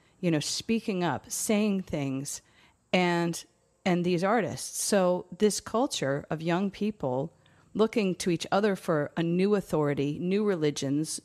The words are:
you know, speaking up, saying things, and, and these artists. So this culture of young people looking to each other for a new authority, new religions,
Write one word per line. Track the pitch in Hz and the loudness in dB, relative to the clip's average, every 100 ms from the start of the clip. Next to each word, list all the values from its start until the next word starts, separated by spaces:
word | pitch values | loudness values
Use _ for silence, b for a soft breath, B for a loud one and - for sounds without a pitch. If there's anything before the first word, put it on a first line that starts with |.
| b b | b b
you | 175 | 0
know, | 156 | 2
speaking | - - - 226 226 180 | 0 -6 -2 -2 0 0
up, | 170 123 - | 0 -2 -4
saying | - - 208 214 196 | -6 0 2 2 0
things, | - 156 139 135 143 - b b b b - | -2 -4 -2 -4 -6 -10 b b b b -2
and, | 185 175 170 170 165 - _ _ _ | 2 2 2 0 -4 -10 _ _ _
and | 190 175 | 0 2
these | 175 175 | 2 0
artists. | 190 233 156 127 - - | 2 2 0 -4 -8 -6
So | - 202 180 180 - 175 | 0 4 4 2 -4 0
this | 208 - | 2 0
culture | - 220 285 - 139 143 - | -2 -2 0 0 -2 -2 -4
of | 156 | -4
young | 165 170 196 | 0 0 -2
people | - 208 - 135 127 160 _ b b b | -2 -4 -2 -2 -2 -4 _ b b b
looking | - 220 233 190 165 | 0 0 2 0 0
to | 190 | 0
each | 165 - | -2 0
other | 196 208 | 2 2
for | 185 - 156 143 - | 0 0 0 0 -2
a | |
new | 165 175 202 | 0 2 2
authority, | 202 - 156 147 143 139 147 | 2 0 0 0 0 -2 -2
new | 180 202 | -2 0
religions, | 208 175 151 147 139 143 156 - | 0 2 0 0 -2 0 -2 -6